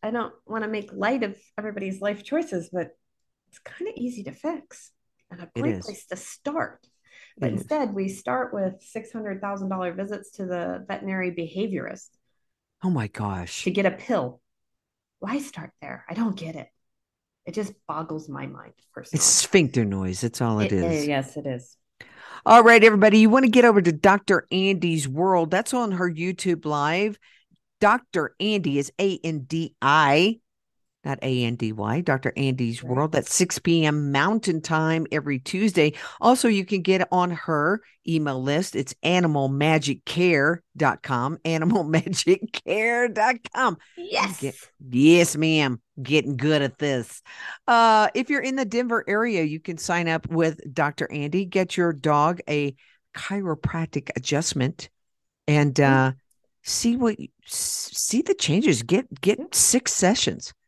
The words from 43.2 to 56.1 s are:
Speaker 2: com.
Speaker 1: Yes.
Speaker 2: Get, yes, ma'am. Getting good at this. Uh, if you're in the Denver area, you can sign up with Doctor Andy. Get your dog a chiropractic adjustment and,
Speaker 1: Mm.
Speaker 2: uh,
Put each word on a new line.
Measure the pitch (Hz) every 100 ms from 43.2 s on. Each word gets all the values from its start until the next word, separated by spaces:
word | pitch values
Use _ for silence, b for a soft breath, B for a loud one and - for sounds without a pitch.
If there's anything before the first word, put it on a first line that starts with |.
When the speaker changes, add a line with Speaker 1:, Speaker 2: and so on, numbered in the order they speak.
| 220 247 -
Speaker 2:
com. | - 254 170 _ -
Speaker 1:
Yes. | 349 - 202 185
Speaker 2:
Get, | 139 - - _ 135
yes, | 123 147 175 170 151
ma'am. | 160 156 127 120 _ -
Getting | 127 151 139 135
good | 143 151
at | 139 -
this. | 147 131 113 - B B B B -
Uh, | 233 226 220 214
if | - 254
you're | 285
in | 254 262
the | 240
Denver | 233 247 233 -
area, | 208 233 202
you | 156 156
can | - 165
sign | - 175 170
up | 160 -
with | 160 160 156 -
Doctor | 131 147 143 -
Andy. | 147 147 170 190
Get | 190 185 -
your | 175
dog | 151 156 147 151 175 -
a | 147 143 139 b b _ -
chiropractic | - 202 190 151 - 170 160 135 - -
adjustment | 127 143 170 147 131 - - _ _ _ _ _ -
and, | 151 147 131
Speaker 1:
Mm. |
Speaker 2:
uh, | 139 135 131